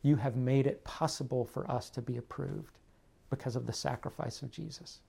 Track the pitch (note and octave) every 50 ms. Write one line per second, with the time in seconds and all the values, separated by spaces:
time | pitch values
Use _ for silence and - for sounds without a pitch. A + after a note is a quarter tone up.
0 | - C#3+ D3 B2 A2 C#3 A2+ C3 B2+ B2+ C3+ C#3 C3 C#3 C#3 - - - - -
1 | E3 D#3 - - C#3+ B2+ C3 B2+ A#2+ - - - - - C3 B2 - - - -
2 | A#2+ - B2 A#2+ A#2+ - - - C#3 - - - - - - - _ - _ _
3 | _ - _ _ _ - - C3 - C3 A#2 B2 A#2+ A#2 A#2 - - C3+ C3 -
4 | - - - - - A#2+ - - - B2 - - D#3+ D#3+ - - E3+ - - -
5 | _